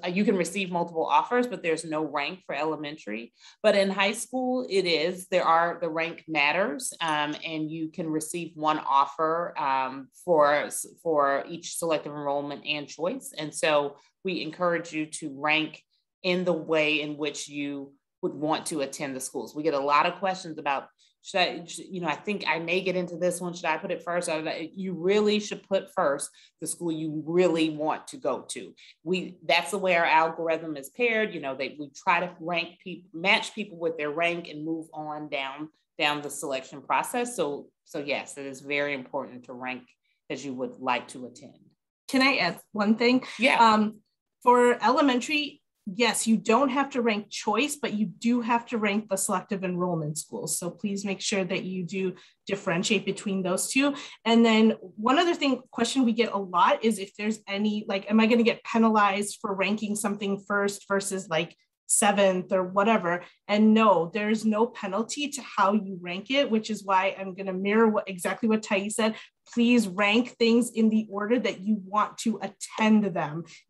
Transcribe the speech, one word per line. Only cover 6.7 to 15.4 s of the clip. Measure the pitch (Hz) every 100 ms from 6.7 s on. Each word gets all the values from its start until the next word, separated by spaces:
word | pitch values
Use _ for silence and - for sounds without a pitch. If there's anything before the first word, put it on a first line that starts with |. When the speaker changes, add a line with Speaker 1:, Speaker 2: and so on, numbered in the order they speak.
| 277 - -
Speaker 1:
um, | 165 151 147 151
and | 160 156 156
you | 160 160
can | 156 160
receive | 156 156 175 160
one | 151 156 156
offer, | - 139 143 - 160 165 170 -
um, | 143 135 131 135 135 _ -
for, | 160 143 147 117 - - -
for | 165 151 139 139 -
each | 170 - -
selective | 170 156 151
enrollment | 147 143 143 143 143 -
and | 147 139
choice. | - 170 262 - -
And | 151
so | 156 165 147 143 143 _ _ 190
we | 170
encourage | 147 151 180 170 156
you | 156 156
to | - 156
rank | 135